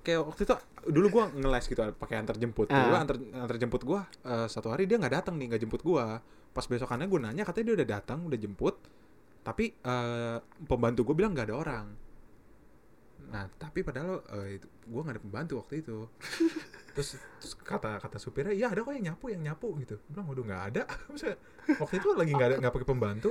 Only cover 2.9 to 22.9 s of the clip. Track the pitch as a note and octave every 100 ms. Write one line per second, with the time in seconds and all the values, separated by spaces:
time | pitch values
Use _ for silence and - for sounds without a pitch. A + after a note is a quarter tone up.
2.9 | E3 C#3+ B2 G#2+ B2+ A#2+ A#2 A#2+ A#2+ B2
3.9 | G3 F3+ - B2+ A#2 A2+ A2 A2+ B2 F#3+
4.9 | A#3 C3+ C#3+ F#3 E3 B2 A2+ A2+ B2+ D#3+
5.9 | D#3+ A2+ A2+ - - - - - B2 B2
6.9 | A#2+ F#3+ F3 A2 D3 G#3 G3 A3+ G#3 A2+
7.9 | G#2 - C#3 E3+ A#2+ G#2 G2 D3+ - -
8.9 | - - - - - - - A3+ - B2
9.9 | B2 A#2+ A#2 A#2 A#2 - - D3+ A#2+ A#2
10.9 | A#2+ A#2+ D#3 G#3+ D#3 G#2+ A#2+ D#3+ A#2 G2+
11.9 | G#2 - - - - - - - - -
12.9 | - - - C#3 G#2+ F#2+ - D#3+ F#3+ D#3+
13.9 | B2+ F3 F#3 - G#2 G2 G2 - - A2+
14.9 | A#2 D#3+ A2 G2+ G2+ E3 A#2+ - D3+ D#3
15.9 | A2 A2+ - - - E4 D#4+ - - -
16.9 | - C#3+ C3+ - - - - - - A2
17.9 | G#2 - G#2+ - C3+ F#3 G3 A#3+ F#3+ B3
18.9 | C#4+ F3 E3+ B3+ F#3 D3+ D#3+ A#3 D3+ A#2+
19.9 | G#2+ - D#3+ E3+ B2+ A2 F#2 G2 E3 -
20.9 | - - D4 D4+ F3+ - - - C#4 D3+
21.9 | F#3 G#3 G#3 D#3+ C#3 B2 C3 B2+ C3 C3